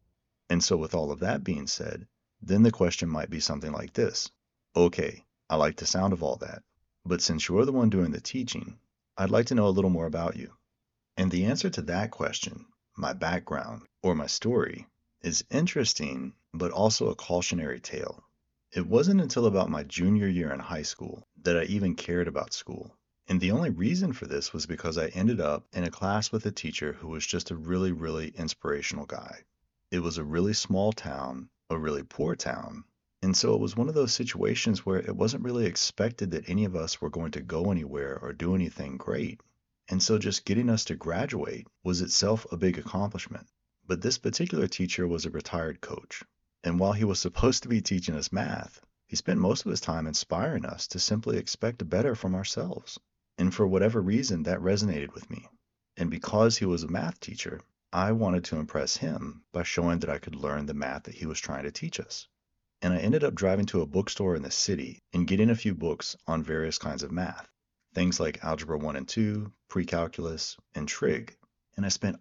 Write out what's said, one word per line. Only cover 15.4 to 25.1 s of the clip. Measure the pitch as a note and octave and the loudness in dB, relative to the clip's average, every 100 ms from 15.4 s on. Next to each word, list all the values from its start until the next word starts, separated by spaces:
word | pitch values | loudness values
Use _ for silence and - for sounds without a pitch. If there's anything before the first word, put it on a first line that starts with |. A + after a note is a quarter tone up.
| - | 0
interesting, | C#3 F3 D3+ A2+ - D2 C2 C2 - _ | 2 2 2 0 0 -4 -6 -8 -12 _
but | E2 F2+ | -4 -2
also | - G#2+ A2 - | 4 4 4 2
a | - | -2
cautionary | - F2 - F2 D2+ B1 | 0 0 0 -2 -2 -6
tale. | - - C2+ - - _ _ _ _ | -8 -8 -8 -10 -18 _ _ _ _
It | - F2 | -6 2
wasn't | A2+ E3+ G3 | 4 6 6
until | D#3 B2+ A#2 | 6 4 6
about | G2 F2+ | 6 4
my | D2+ | 0
junior | C#2+ - F2+ G#2 G2 | -4 2 6 6 6
year | F2+ D#2 | 2 0
in | C#2 | -4
high | - E2 | -6 -6
school | D2+ - D#2 - - _ | -6 -8 -10 -12 -16 _
that | F2 E2+ | 2 4
I | |
even | E2+ G2+ F#2+ D#2+ | 4 2 2 0
cared | - F2 E2+ | 0 0 0
about | C#2+ - | -2 -4
school. | - - - - - _ _ - | -6 -8 -10 -12 -18 _ _ -2
And | F2+ | 2
the | F2+ | 4
only | A#2 F3 | 4 2
reason | E2 G#2+ F3+ F#3+ | 2 2 2 2
for | A#2+ C#2+ | -2 -4
this | C#2+ - | -4 -4
was | D#2+ D2+ | -6 -6
because | D#2+ E2+ D#2+ | -4 -4 -2
I | |
ended | D#2 | -2